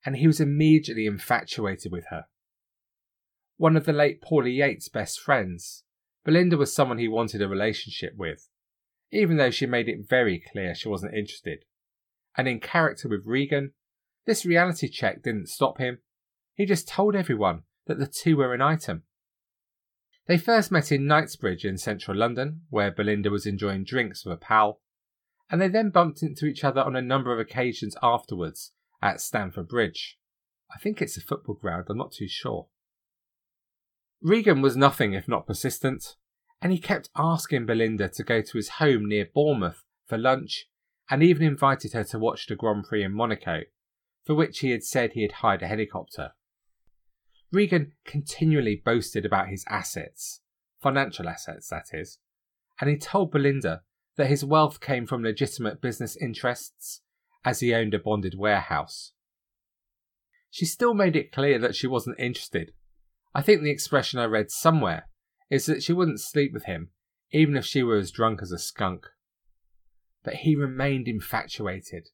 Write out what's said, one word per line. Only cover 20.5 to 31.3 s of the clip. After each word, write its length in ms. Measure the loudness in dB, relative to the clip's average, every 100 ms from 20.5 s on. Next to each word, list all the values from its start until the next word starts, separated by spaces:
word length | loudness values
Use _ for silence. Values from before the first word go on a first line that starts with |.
| 4 4
met 200 | 2 2
in 140 | 0 4
Knightsbridge 600 | 2 2 -4 -4 -2 -4
in 120 | -4
central 400 | -6 -6 -4 0
London, 440 | 0 0 -6 -8 -4
where 220 | 0 0
Belinda 380 | 0 0 0 0
was 160 | -2 -2
enjoying 380 | -4 -2 -4
drinks 420 | -4 -4 -4 -8 -10
with 80 |
a 40 | -10
pal, 440 | 2 4 4 0 _ _ _ _ _ _ _
and 140 | 0
they 60 | 2
then 240 | 2 4
bumped 320 | 4 4 0
into 240 | -6 -2 -4
each 160 | 0
other 180 | 0 0
on 140 | 0 -2
a 80 |
number 280 | -2 -2 0
of 60 | -2
occasions 580 | -2 -2 -2 -4 -8 -2
afterwards 720 | 0 0 -2 -6 -6 -8 -18 _ _ _
at 220 | -2 -2
Stamford 460 | -4 -4 -4 -8 -4
Bridge. 500 | -2 -2 -4 -14 -18 _ _ _ _ _ -8
I 40 |
think 200 | -8 -4
it's 180 | -6 -8
a 40 |
football 320 | -10